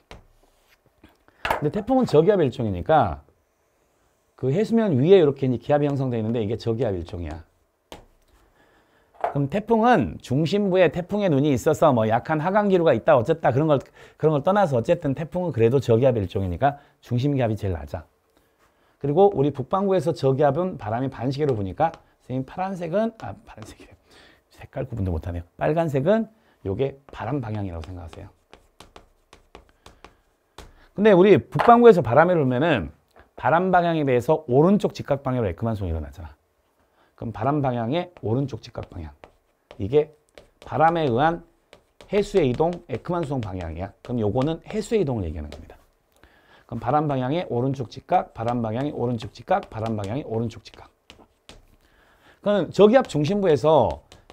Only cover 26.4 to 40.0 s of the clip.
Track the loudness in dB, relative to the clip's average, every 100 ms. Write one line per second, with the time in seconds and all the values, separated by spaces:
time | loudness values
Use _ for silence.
26.4 | _ _ -8 -4 -4 -6 _ -12 -8 -6
27.4 | -6 -8 -8 -10 -12 -14 -16 -18 -20 _
28.4 | _ -20 _ _ -20 -20 _ _ _ _
29.4 | _ -20 _ _ -20 _ -20 _ _ _
30.4 | _ -20 -20 -20 _ 0 6 8 8 6
31.4 | 4 0 6 8 8 8 6 4 4 4
32.4 | 2 0 0 0 -2 -12 _ _ _ -6
33.4 | 0 2 2 2 2 0 2 0 2 -2
34.4 | 2 4 4 4 0 -6 -4 -4 -2 -2
35.4 | -2 -4 -6 -4 -4 -6 -8 -14 -18 -20
36.4 | _ _ _ _ _ _ _ -14 -12 -6
37.4 | -4 -2 -2 -2 -4 -4 -6 -8 -4 -4
38.4 | -4 -8 -16 -16 -14 -14 -16 -18 -20 _
39.4 | _ _ _ -10 0 0